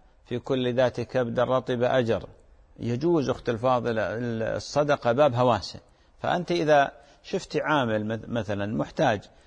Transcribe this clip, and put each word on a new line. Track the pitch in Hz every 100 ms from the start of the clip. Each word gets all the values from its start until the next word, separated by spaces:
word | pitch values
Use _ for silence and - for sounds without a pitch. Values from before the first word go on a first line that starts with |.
| - _ -
في | 120
كل | - 131 123
ذات | 120 123 -
كبد | 113 127 120 117
رطب | 120 127 123 123
أجر، | 123 131 113 98 - - - - - -
يجوز | 117 120 165 165 127
أخت | 117 -
الفاضلة | 113 127 127 117 110 92 107 123 113 110 104
الصدقة | - 143 147 139 123
بابها | 120 151 120
واسع. | 127 107 - - - _ _ _
فأنت | 123 170 170
إذا | 175 151 147 139 - - -
شفت | - 196 - 147
عامل | 139 151 120 107 107
مث-، | 110 -
مثلًا | 117 104 101 101 131
محتاج | 147 - 147 104 - _